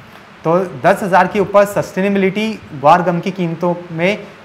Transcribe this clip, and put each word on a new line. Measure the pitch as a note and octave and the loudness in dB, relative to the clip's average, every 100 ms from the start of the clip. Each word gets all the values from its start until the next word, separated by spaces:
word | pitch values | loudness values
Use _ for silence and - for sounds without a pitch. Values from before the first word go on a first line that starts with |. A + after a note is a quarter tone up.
| - - - - | -20 -20 -20 -8
तो | D#3+ F3 F#3 D3+ | 0 0 -2 -2
दस | D#3+ G3+ | 2 2
हज़ार | G#3 F3+ F#3 | 2 2 2
के | G#3 | 0
ऊपर | G3 G3+ G3+ | 2 2 2
sustainability | - - - G3 G3 F#3+ G3 A3 G#3 - | 0 -4 -2 0 0 0 0 -4 -6 -12
ग्वार | D3 C#3+ F3 | -2 4 4
गम | F3 E3+ | 2 -2
की | G3 | -2
कीमतों | F#3+ F3 D#3+ F3 F3 F3 | -4 -4 -2 -4 -4 -6
में | D#3+ F3 G#3 - - | -2 -2 -2 -8 -20